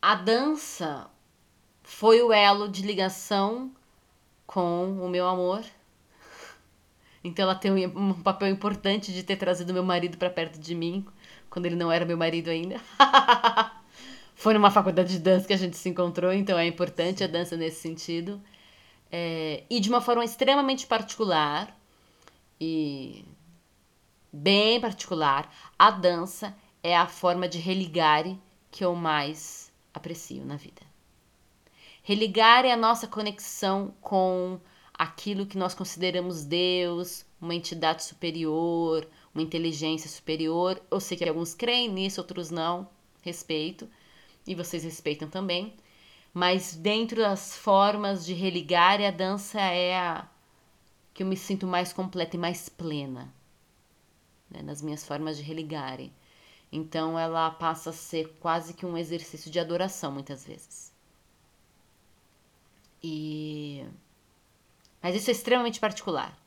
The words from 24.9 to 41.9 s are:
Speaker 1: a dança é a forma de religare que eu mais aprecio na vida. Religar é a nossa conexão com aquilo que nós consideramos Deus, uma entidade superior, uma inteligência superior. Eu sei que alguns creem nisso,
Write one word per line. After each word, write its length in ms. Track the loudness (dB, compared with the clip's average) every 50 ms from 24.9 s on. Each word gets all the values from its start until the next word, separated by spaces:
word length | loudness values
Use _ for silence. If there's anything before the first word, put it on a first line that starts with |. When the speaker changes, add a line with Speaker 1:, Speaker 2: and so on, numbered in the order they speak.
| -6 -6 -6 -6 -2 0 2 2 2 2 0 -6 -12 -20 -20 -20 _ _
Speaker 1:
a 120 | 8 8
dança 640 | 8 6 2 2 2 2 -4 -6 -8 -10 -12 -12 -12 -14 _ _ _ _ _
é 120 | 2 4
a 120 | 4 4
forma 420 | 2 0 0 0 0 2 2 -2 -4
de 100 | -4 -4
religare 800 | -4 -2 -2 -2 -2 -2 0 2 4 6 6 4 2 -2 -8 -10 -14 _ _ _ _ _
que 140 | -10 -2 -2
eu 100 | -2 0
mais 800 | 0 0 0 0 0 0 -2 -6 -10 -12 -16 -16 -16 -20 -20 _ _ _ _ _
aprecio 500 | -14 -12 -12 -12 -12 -12 -14 -14 -12 -10
na 120 | -10 -12
vida. 260 | -12 -12 -16 -20 -20 -20 -20 _ _ _ _ _ _ _ _ _ _ _ _ _ _ _ _ _ _ -20 -20 -20 -20 _
Religar 600 | -2 0 0 0 0 4 6 10 10 10 10 8
é 60 | 6 4
a 40 |
nossa 300 | 4 4 4 2 2 0
conexão 880 | -8 -6 -4 -4 -4 -6 -8 -12 -14 -10 -4 0 0 0 0 -2 -6 -10 -12
com 580 | -10 -2 2 2 2 2 2 0 -2 -4 -6 -8 -12 _ _ _ _ -20 _
aquilo 540 | -6 -6 -6 -6 -10 -8 -6 -4 -4 -4
que 100 | -4 -4
nós 160 | -2 -2 -2 -4
consideramos 720 | -6 -10 -10 -6 -2 -2 -2 0 0 -2 -4 -6 -6 -6
Deus, 800 | -4 0 2 2 2 2 2 0 0 -2 -4 -6 -8 -10 -14 -16 _ _ _
uma 140 | -8 -6 -6
entidade 480 | -6 -6 -8 -8 -2 0 0 0 0 -4
superior, 1040 | -14 -12 -6 -6 -6 -4 -2 -2 -2 0 0 0 0 0 0 0 0 0 -2 -2 -6 -16 -20 _ _ _
uma 80 | -6 -6
inteligência 680 | -4 -2 -2 -2 -2 -4 -4 -4 -4 -4 -4 -6 -10
superior. 720 | -16 -14 _ -6 -4 -2 -2 0 0 0 0 0 -2 -4 -6 _
Eu 80 | -4 -4
sei 180 | -2 -4 -6
que 100 | -4 -2
alguns 280 | -2 -2 -2 -4 -6 -6
creem 340 | -6 -2 0 0 0 0
nisso, 320 | -2